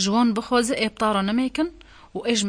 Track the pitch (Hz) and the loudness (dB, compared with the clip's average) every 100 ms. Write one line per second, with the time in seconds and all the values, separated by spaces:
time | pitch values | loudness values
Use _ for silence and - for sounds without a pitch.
0 | 190 220 240 214 - 247 233 269 220 - | 0 2 2 0 0 0 0 0 -2 0
1 | 220 202 190 233 262 - 339 - - - | 0 0 0 0 0 -2 -4 -4 -20 -20
2 | - 190 233 226 | -14 -8 -2 0